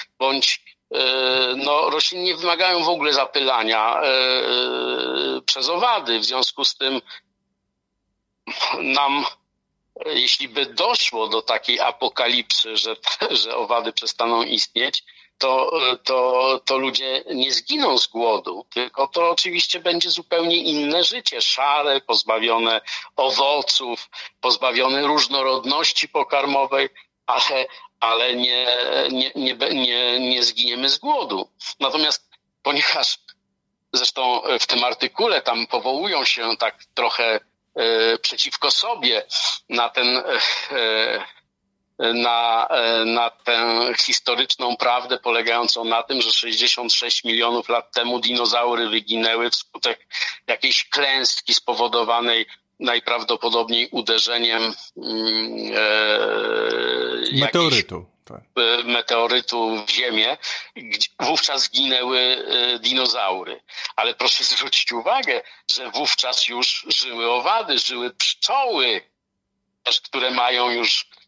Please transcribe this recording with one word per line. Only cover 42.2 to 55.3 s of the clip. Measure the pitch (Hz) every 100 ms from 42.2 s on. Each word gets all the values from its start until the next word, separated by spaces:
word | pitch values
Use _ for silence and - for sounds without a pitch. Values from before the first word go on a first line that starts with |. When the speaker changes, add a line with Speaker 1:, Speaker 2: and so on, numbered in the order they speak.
| 120 117 117 113 -
Speaker 1:
e, | 139 113 113
na | 113 120 117
tę | - - 117 117 113 123 117
historyczną | - - - 120 127 - 123 117
prawdę | 123 123 123 123
polegającą | 123 117 113 117 113 117
na | 113 113
tym, | - 135
że | 110
sześćdziesiąt | 110 117 113 123 - 120
sześć | - 120 -
milionów | 120 113 117 120 -
lat | 117 -
temu | 123 120 123
dinozaury | 117 123 117 120 120 117 113
wyginęły | 110 107 113 113 113 120
wskutek | - - 107 123 113 _ - - - -
jakiejś | 113 131 - -
klęski | 143 139 135 120 - -
spowodowanej | 123 - 110 117 117 113 120 120 113 110 - _ -
najprawdopodobniej | 123 117 - 120 107 113 117 117 113 117 123
uderzeniem, | 127 113 113 113 120 117 113 113 110 - 101
mm, | 107 113 110